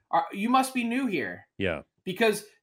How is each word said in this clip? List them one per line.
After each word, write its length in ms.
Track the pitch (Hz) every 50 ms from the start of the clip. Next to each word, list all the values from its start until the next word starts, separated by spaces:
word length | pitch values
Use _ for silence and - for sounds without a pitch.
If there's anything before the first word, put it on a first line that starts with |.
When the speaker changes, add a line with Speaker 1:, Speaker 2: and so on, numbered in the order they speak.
| _ _
Speaker 1:
"Are, 160 | - 170 - -
you 160 | - 202 208
must 260 | 233 254 262 254 254 -
be 120 | 254 233
new 200 | 233 233 269 277
here." 400 | 226 185 139 107 92 82 - - _ _
Speaker 2:
Yeah. 240 | - 98 90 80 69 - _ _ _ _
Speaker 1:
Because 400 | 185 180 - 233 220 202 - - - _ _